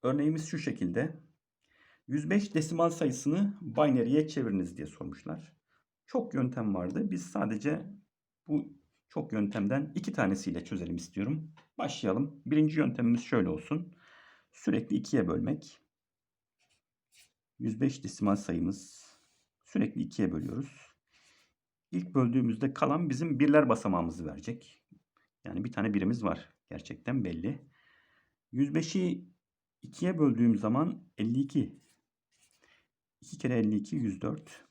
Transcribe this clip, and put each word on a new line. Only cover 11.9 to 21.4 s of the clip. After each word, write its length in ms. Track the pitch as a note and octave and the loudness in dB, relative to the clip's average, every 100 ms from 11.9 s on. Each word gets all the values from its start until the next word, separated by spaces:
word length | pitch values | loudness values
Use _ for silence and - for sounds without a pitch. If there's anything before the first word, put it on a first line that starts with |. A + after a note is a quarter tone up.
| - G2 - C#3+ - - | -2 0 0 0 -4 0
Birinci 340 | D3+ D#3 D#3 | 4 4 4
yöntemimiz 440 | C3+ A#2 A#2 A#2+ | 0 2 2 2
şöyle 260 | - B2 F#2 | 2 2 2
olsun. 440 | - - D#3 F3 - - - - _ _ | -2 -4 -4 -6 -16 -20 -20 -20 _ _
Sürekli 440 | - - - - - | -6 0 0 0 -4
ikiye 320 | - C3+ F2+ | 0 0 2
bölmek. 540 | D#2+ - D#3 - - _ _ _ _ _ _ _ _ _ _ _ _ _ _ - _ _ _ | 2 0 -4 -6 -20 _ _ _ _ _ _ _ _ _ _ _ _ _ _ -20 _ _ _
Yüz 220 | A#2+ A2 | -6 0
beş 220 | C3 - | 0 0
desimal 320 | - - G#2 G2+ | -10 -2 2 2
sayımız. 680 | - E2+ F2 G2 - - - - _ _ _ _ | 0 -2 -2 -4 -10 -20 -20 -20 _ _ _ _
Sürekli 380 | _ - - - | _ -2 -2 -2
ikiye 300 | - - F#2+ | -6 0 0
bölüyoruz. 640 | E2 - A#2 C3+ - - _ _ _ _ _ | 0 -4 -6 -8 -12 -20 _ _ _ _ _